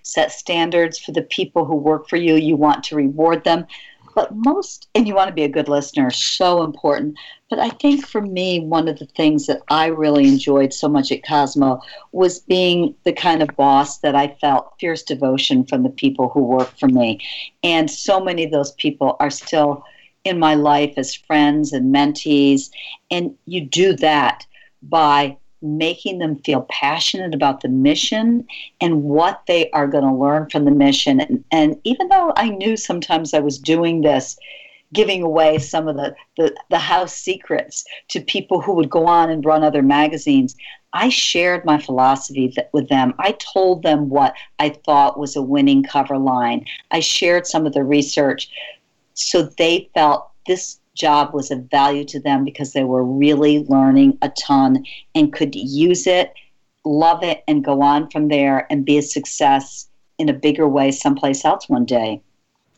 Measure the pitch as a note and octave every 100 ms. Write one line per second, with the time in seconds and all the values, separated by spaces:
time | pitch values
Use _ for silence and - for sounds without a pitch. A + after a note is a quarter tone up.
0 | - E3 - - - E3+ E3 E3+ E3 E3
1 | - D#3+ D#3 - F#3+ E3+ D#3 D3+ D3 D3+
2 | - F3 E3+ D#3+ D#3 D3 D3 - - D3+
3 | C3+ D3+ E3 E3 F3 E3 E3+ - - _
4 | _ G#3+ - G#3+ A#3+ F#4 - - _ G#3+
5 | G#3+ G3 F#3+ E3 D3 D#3 D3 C#3+ C#3 D3
6 | B2+ - - - F3+ F3 D#3+ - D3 C#3+
7 | D3+ D3+ - - - - A#3 - D4 C#4
8 | - G#3+ G3+ F#3 F#3 F3 D#3+ E3 D#3+ D3+
9 | D3 - D#3 D3+ C#3+ - - D3+ D#3+ D#3
10 | D3+ D3 C#3 C3+ C#3+ C#3 C3+ - D3 D3
11 | C#3 C3+ - D3+ C#3 D3 C3+ B2+ - -
12 | - F3+ F#3 F3+ - F#3 F3+ F3 E3+ -
13 | F3 E3 F3 D#3+ D3+ - C#3 C3+ D3 -
14 | D3+ C#3 C#3+ - D3 - - - F3 D#3+
15 | - C3+ C3+ C3+ - C3 B2+ C3+ B2+ -
16 | C#3 C3+ B2+ D3 B2 C3 B2+ - C#3 B2+
17 | A#2 - - - - _ F3 E3 D#3+ -
18 | - F#3+ F#3+ E3+ D#3+ D3+ C#3+ - D3+ C#3+
19 | C3+ - C#3+ - - D#3 D3 C#3+ - _
20 | _ _ F#3+ F3 D#3 D3+ D3 D3 D3 C#3
21 | C3 - - D3+ D3 D3+ C#3+ C#3 C3 C#3
22 | C#3+ D3 D#3 D3 C#3 C#3 - - - -
23 | - F3 F3 - - F3+ C#3 E3+ F#3+ E3
24 | D#3+ D3 B2 - - _ _ _ C#3+ E3
25 | D3+ C#3+ C#3+ C#3 - - D3+ D#3 D#3+ F3+
26 | G3+ F#3 D#3+ C#3+ - C3+ - - C#3 E3
27 | - F#3+ F3+ D3 C#3 C3+ C3 C3 C#3 D#3
28 | - A3 A3+ A#3+ - - - - F3 D#3
29 | C#3+ D3+ F3+ G3 - E3+ - D3+ C#3+ D3
30 | C3+ C3 C#3 D3+ D3+ D#3 C#3+ D3 C#3 C#3
31 | D3+ C3+ - B2+ - D#3+ D3+ - A3 B3+
32 | F#4 G4 E4+ D4 A#3+ G3 G3+ A3 - F3
33 | D#3 D#3+ D#3+ D#3 C#3+ C#3 - E3 E3+ E3
34 | D3+ C3+ - - - - - _ _ G#3
35 | G#3 F#3 E3 D#3+ D#3 D#3 C3+ E3 D#3 C#3
36 | C#3+ - _ - D#3 - - F#3+ D3+ F3+
37 | F3 - - - - D3+ - - - -
38 | - - - G3 D#3 F3+ G3 F3 C#3+ F3
39 | E3+ E3+ E3 D#3 D3 D#3 D3+ C#3+ C3+ C#3+
40 | D#3 D#3 D3+ C3+ C3 - - - _ F3
41 | A#3+ A#3+ - E3+ F3+ F3 E3+ D3 - B2+
42 | C3 C3+ - C#3 B2+ - - D3 C3+ C#3
43 | B2+ - G3 G#3 - F#3+ F#3+ F3 E3 D3
44 | C#3+ C#3 C3 - - - D3+ - - C#3+
45 | C#3 - C#3 D3 C3 C#3+ C#3 C#3 C3+ C#3+
46 | C#3 C3+ C3+ B2+ A#2+ A#2+ - - - E3
47 | D#3 - F3 F3 F3 E3 D3+ C#3+ C3+ D3
48 | C#3+ - C#3 C3 - - - - _ _
49 | _ - - F3+ D#3 - E3 F3 - E3+
50 | D3+ C#3+ - - - F#3 - - _ -
51 | D#3+ D3 C#3+ D3 C3 C3 B2+ C#3+ C#3 C#3+
52 | C#3+ C#3 C#3 C#3 C#3 - C#3 C#3+ C3 B2+
53 | B2+ C3+ D3 C#3+ D3 D3 D3 C3+ C3+ C3+
54 | C#3 C3+ C#3+ - - C#3 C3+ C3+ - -
55 | - D#3+ D3 - C#3+ - B2+ C#3 E3+ F3+
56 | F#3 F3+ - - - _ _ _ D#3 D3
57 | E3 E3+ F3 D3+ - D3+ C#3+ C#3 C#3+ D3
58 | D3 D#3 D3+ D3 C#3 C3+ - C#3+ C#3 D3
59 | C#3+ C#3+ - - C#3+ C3+ - - - _
60 | _ - D#3 C3+ D3+ D3 D3+ C#3 C#3 C3+
61 | D3 C#3 C#3 C#3 D#3 D3+ - B2+ A#2+ A#2+
62 | A2 G2+ _ _ _ _ _